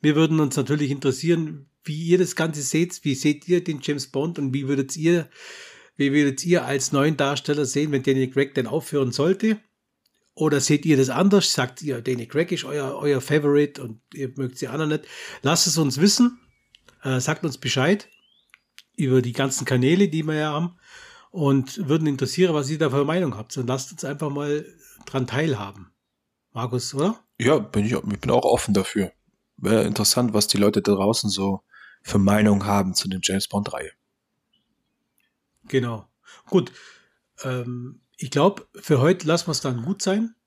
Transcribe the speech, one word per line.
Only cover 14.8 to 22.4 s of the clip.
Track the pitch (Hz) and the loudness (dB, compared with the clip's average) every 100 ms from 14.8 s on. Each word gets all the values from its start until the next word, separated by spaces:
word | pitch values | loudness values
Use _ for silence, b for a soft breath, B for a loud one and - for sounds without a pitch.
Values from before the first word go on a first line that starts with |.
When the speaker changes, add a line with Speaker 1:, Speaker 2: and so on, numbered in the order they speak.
| 156 | -2
Speaker 1:
nicht? | 151 - B B B | -2 -6 B B B
Lasst | 139 160 180 | 0 2 2
es | 151 | 2
uns | 147 131 | 0 4
wissen. | 196 - 240 240 _ _ _ _ _ _ | 2 6 4 2 _ _ _ _ _ _
Äh, | 139 127 | -4 -2
sagt | 127 151 | -2 -2
uns | 160 131 | -4 -6
Bescheid | 127 135 139 208 - _ _ _ _ _ _ - _ - | -4 0 2 2 -2 _ _ _ _ _ _ -20 _ -4
über | 139 131 | 2 2
die | 123 | 2
ganzen | 120 135 135 | -2 -2 -2
Kanäle, | 123 127 127 180 202 | 0 2 4 4 2
die | 156 | 0
wir | 156 | -4
ja | 151 151 | -4 -2
haben. | 147 175 - B B B B B | -2 -4 -6 B B B B B
Und | 196 143 139 131 - 151 | -2 2 2 0 -6 0
würden | 160 156 | 0 0
interessieren, | 135 127 - | -2 -4 2